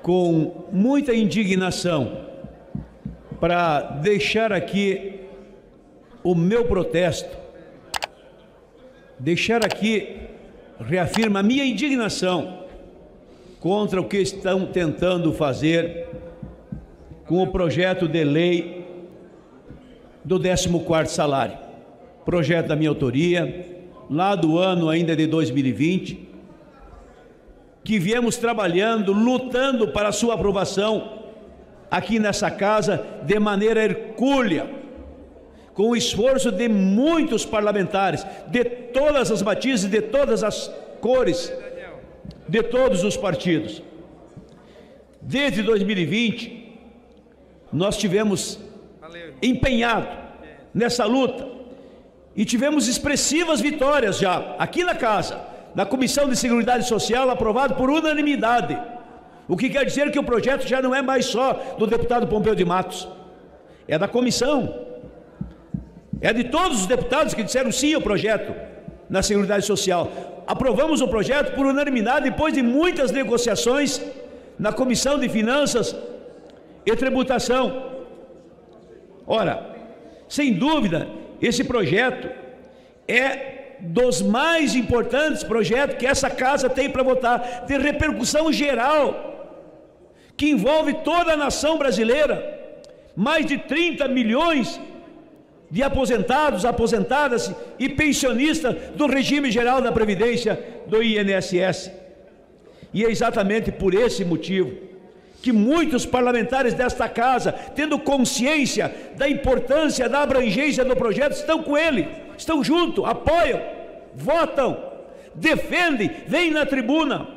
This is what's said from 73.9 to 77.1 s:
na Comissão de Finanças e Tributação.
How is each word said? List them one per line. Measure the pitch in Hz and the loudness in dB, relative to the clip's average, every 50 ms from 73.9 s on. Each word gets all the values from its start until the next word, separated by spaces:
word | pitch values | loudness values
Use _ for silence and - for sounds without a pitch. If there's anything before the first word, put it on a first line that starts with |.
| - - - - - - - - - - - - - | -2 -4 -8 -10 -12 -14 -16 -18 -18 -20 -20 -20 -8
na | - 170 214 | -4 -4 -2
Comissão | 214 - 262 254 233 - - 269 285 285 | 0 0 0 0 2 0 2 0 0 0
de | 247 | 0
Finanças | 214 - 226 214 226 254 294 285 - 233 233 202 - - - - - - - - - - - - - - - - - - - - | 0 0 0 2 2 2 2 2 2 2 0 0 -2 -4 -8 -12 -12 -14 -16 -18 -20 -20 -20 -20 -20 -20 -20 -20 -20 -20 -4 0
e | 202 226 | 0 0
Tributação. | 220 262 262 | 2 2 0